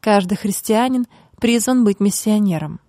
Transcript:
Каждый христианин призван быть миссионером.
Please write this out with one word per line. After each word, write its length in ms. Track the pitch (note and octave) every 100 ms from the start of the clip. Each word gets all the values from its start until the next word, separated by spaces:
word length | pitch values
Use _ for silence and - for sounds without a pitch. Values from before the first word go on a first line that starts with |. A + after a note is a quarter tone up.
Каждый 360 | - G3+ F3+ G3+
христианин 680 | G#3 G3 - A3 B3+ C4 B3 _ _ -
призван 420 | G3 A#3 A3 B3+
быть 140 | A3 G3
миссионером. 800 | G3+ - - G#3+ G3+ D#3+ D3+ -